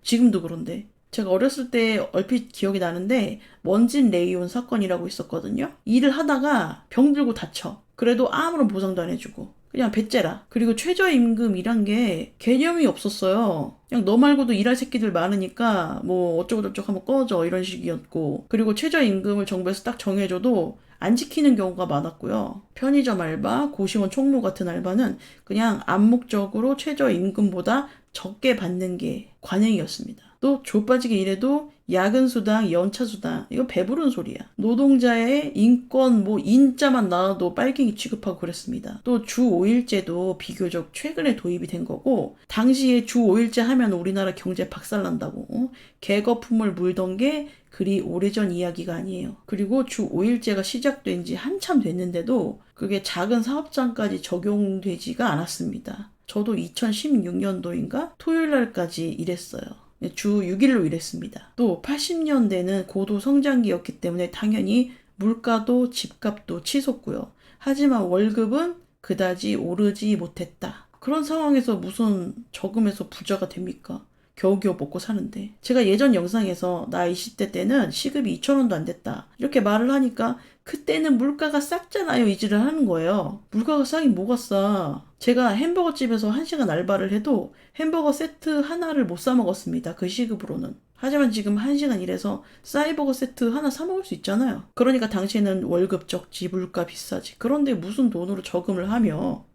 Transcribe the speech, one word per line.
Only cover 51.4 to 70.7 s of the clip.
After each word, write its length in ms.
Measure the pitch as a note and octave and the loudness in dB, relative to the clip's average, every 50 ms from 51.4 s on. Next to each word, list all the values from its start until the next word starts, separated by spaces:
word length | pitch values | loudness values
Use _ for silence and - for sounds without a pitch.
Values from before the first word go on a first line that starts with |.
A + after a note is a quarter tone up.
| - C#4 G4 G4 - F4+ F4+ C4 | -6 -6 -6 -4 -2 0 2 2
됐는데도 800 | G#3+ F#3+ E3+ F3+ F3+ F3+ F3 E3+ E3+ A#3 C4 A#3 F3 - G#3 - - _ _ | 2 2 0 -2 -4 -4 -4 -4 -2 0 0 0 0 -2 -6 -10 -16 _ _
그게 300 | - - F#3+ G3+ F#3+ G3 | -8 -4 -2 -2 -2 -4
작은 400 | - - F3 F3+ G#3 A#3+ A#3 A3 | -4 -4 -2 0 2 2 2 2
사업장까지 800 | A#3+ C#4 D4+ D4+ - - C#4 B3+ A#3+ A3+ - G#3+ G3+ F#3+ F3+ - | 0 -2 -4 -6 -4 -4 -2 -2 -2 -2 -2 -2 -2 -4 -4 -4
적용되지가 1080 | - F3 F3+ F3+ G#3 G#3 G#3 G#3 G3 F#3+ F#3+ F#3 G3 F3 - - B3 B3 - A#3+ G#3+ | -4 -4 -4 -2 0 0 0 0 0 -2 -2 -4 -4 -6 -6 -6 -8 -4 -2 0 0
않았습니다. 800 | D3+ D#3 F3 - - - D3 A2+ - - - - - - - - _ _ _ | 0 0 -2 -4 -6 -6 -6 -6 -6 -8 -10 -12 -12 -14 -14 -16 _ _ _
저도 300 | - - G#3 G#3 A#3 G#3+ | -8 -4 -4 -2 -2 -2
이천십육 800 | F3 E3+ E3+ - - B3 A3 G#3 G#3+ - D4+ C#4 G#3+ F3 F3 F3 | -2 -4 -6 -6 -4 -2 -2 -2 -2 0 0 2 2 2 0 -2
년도인가 800 | F#3 G3 G3 F#3+ F3+ F3 F3 F3 E3+ D3 - - C4 E4 E4+ - - | -2 -2 -2 -2 -4 -6 -6 -6 -6 -6 -4 -4 -6 -6 -6 -10 -8
토요일 320 | - E4 E4 E4 D#4+ D4+ | -4 -2 0 0 2 2
날까지 640 | D4 C4 A#3 A3 - F#3 F3 E3+ - E3 E3 E3 | 2 2 2 0 -2 -4 -4 -4 -4 -6 -6 -6
일했어요. 500 | - - E3 F#3 F3 E3+ - - - - - - - - _ _ _ _ E3 - - | -6 -4 -4 -4 -4 -6 -8 -12 -12 -12 -12 -12 -14 -18 _ _ _ _ -10 -10 -8
주 280 | - - G#3 G#3 G#3 F#3+ | -4 -2 0 2 2 0
육 200 | F3 F#3 G3 C4+ | 0 2 4 4
일로 200 | C4+ C4 A3 E3 | 4 6 4 2
일했습니다. 680 | D3+ D#3+ E3 - - - E3+ - - - - - - _ | 0 -2 -4 -6 -8 -10 -10 -10 -12 -14 -16 -20 -12 _
또 280 | - A#3+ G#3 E3+ G#3 - | 0 0 0 0 0 -2
팔십 400 | C4 C#4+ D4 - - F4 E4 D#4+ | -4 -4 -4 -4 -4 -2 -2 0
년대는 640 | D#4 C#4+ C4 A3+ G3+ G3 F3+ F3+ F#3 G3 F#3+ F#3 - | 2 2 4 4 2 2 0 0 0 0 -2 -2 -4
고도 320 | - G3 G3 G3+ G#3 G3 | -4 -4 -2 -2 -2 -2
성장기였기 800 | G3+ C4+ C#4 C#4+ C4+ C#4+ C4+ B3 A3+ G3+ F3+ F3 - - - - | 0 2 2 4 4 4 4 2 2 2 0 -2 -4 -8 -10 -8
때문에 300 | - F3 E3+ F3+ F3+ F3 | -6 -4 -4 -4 -4 -6
당연히 640 | - - G#3+ G#3+ G#3+ G#3+ F#3+ F#3+ G#3+ B3 B3+ B3 - - _ _ _ - | -6 -4 -2 0 0 0 0 2 2 2 2 0 -4 -12 _ _ _ -2
물가도 760 | G3 A3 A#3 A3+ - A#3+ A3+ A3 A3 - B3 B3 B3 B3 | 0 0 0 0 0 0 0 0 2 2 2 2 2 0
집값도 720 | B3 - - - - _ - G#3+ G#3 - - - E3+ F3 - | -2 -6 -10 -10 -10 _ -6 -6 -6 -6 -8 -10 -10 -10 -6
치솟고요. 680 | - - C#4 C4+ C#4 - - - A3 - - - - - _ _ _ - _ | -2 -2 0 0 0 -2 -4 -6 -8 -8 -8 -8 -12 -16 _ _ _ -20 _
하지만 420 | - C#4 C#4 C#4 C#4+ C#4 B3+ A3 F#3+ | -4 -2 0 2 4 4 4 4 2
월급은 720 | F3 F3+ F#3+ G#3+ A3 G#3+ A3+ A3 G#3 B3 D4+ E4+ F4 E4+ - - _ _ _ | 2 2 2 2 2 2 2 0 2 0 0 0 -2 -4 -8 -14 _ _ _
그다지 520 | - - G#3+ - F#3+ F3+ F3+ F#3 - G#3 G3+ | -6 -4 -2 0 0 -2 -2 -2 -2 -2 -2
오르지 640 | - - E3+ F3 F#3+ G#3 G3+ G3+ - G#3 G#3+ G#3 | -2 -2 -4 0 2 2 2 2 0 0 0 0
못했다. 720 | E3+ E3+ D#3 - - F3 - - _ - - | 0 -2 -6 -10 -10 -12 -12 -12 _ -12 -12